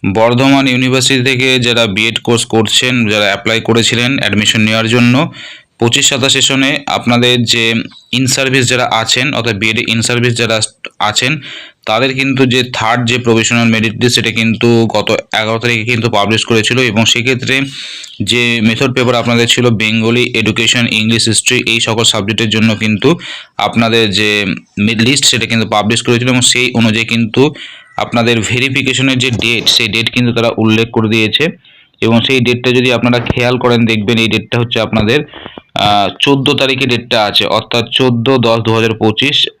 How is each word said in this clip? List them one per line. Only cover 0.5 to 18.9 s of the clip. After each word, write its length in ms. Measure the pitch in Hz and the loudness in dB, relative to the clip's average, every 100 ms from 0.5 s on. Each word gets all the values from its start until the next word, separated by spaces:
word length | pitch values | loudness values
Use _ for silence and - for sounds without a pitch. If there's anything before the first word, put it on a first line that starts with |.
| 139 135 | 4 2
ইউনিভার্সিটি 560 | 127 127 131 120 135 | 0 0 0 2 0
থেকে 340 | 127 127 131 127 | 0 0 0 2
যারা 280 | 120 117 113 | 2 0 0
বিএড 320 | 98 110 113 | 0 -2 -2
কোর্স 260 | - 117 | 0 0
করছেন, 640 | - 110 107 - 127 127 110 | 2 0 2 0 0 0 0
যারা 160 | 104 | 2
অ্যাপ্লাই 360 | 104 98 113 113 | 0 0 0 -2
করেছিলেন 580 | 107 117 110 117 123 139 | 2 2 2 0 0 -2
অ্যাডমিশন 420 | 107 101 104 113 | -2 0 0 0
নেওয়ার 280 | 110 110 110 | 0 0 0
জন্য, 440 | 120 120 127 170 - - - _ _ | 2 4 2 0 -6 -20 -20 _ _
পঁচিশ 300 | 117 131 139 | 0 2 0
সাতাশ 240 | 139 135 | 0 0
সেশনে 460 | 139 120 135 135 147 - | 0 2 2 0 -2 -2
আপনাদের 560 | 101 - 120 123 123 | -4 0 2 2 2
যে 320 | 117 120 113 113 - - _ 120 | 0 0 0 -2 -6 -16 _ -4
in 80 | 131 | -2
service 360 | - 135 131 | -2 0 0
যারা 220 | 120 127 | 0 0
আছেন, 500 | 123 110 113 127 120 | 0 -2 -2 -2 -2
অর্থাৎ 200 | 110 113 | -2 -4
বিএড 240 | 104 110 113 | -2 -2 -2
in 220 | - 113 | -2 -2
service 300 | 110 123 120 | 0 0 0
যারা 300 | 117 117 110 107 _ - _ | 0 0 0 -2 _ -20 _
আছেন, 420 | 104 104 127 147 - - - _ - | -2 0 -2 -4 -8 -18 -20 _ -2
তাদের 280 | 110 131 | 0 0
কিন্তু 320 | 131 139 131 131 | -2 -2 0 2
যে 160 | 127 123 | 0 -2
থার্ড 340 | - 110 120 117 | -4 -2 0 0
যে 100 | 120 | 0
প্রফেশনাল 500 | 120 113 110 120 117 | 2 0 2 0 2
মেরিট 260 | 113 110 107 | 0 -2 -2
লিস্ট, 120 | 123 | -2
সেটা 160 | 120 117 | 0 -2
কিন্তু 560 | 110 113 104 120 117 113 | -2 -2 0 2 2 2
গত 240 | 107 101 | 0 -2
এগারো 480 | 110 - 107 110 113 | -2 -2 -4 -2 -2
তারিখে 260 | 120 117 | -2 -2
কিন্তু 260 | 110 120 117 | -2 -2 0
পাবলিশ 340 | 104 101 110 | 0 0 0
করেছিল 340 | - 113 107 120 | 2 0 2 0
এবং 260 | 127 104 | 0 0
সেক্ষেত্রে 560 | 110 120 120 123 113 135 139 139 - - - - | 0 0 0 -2 -2 -2 -2 -10 -14 -16 -18 -10
যে 380 | 104 120 120 117 | -2 0 0 2
মেথড 320 | 110 113 135 | 0 0 0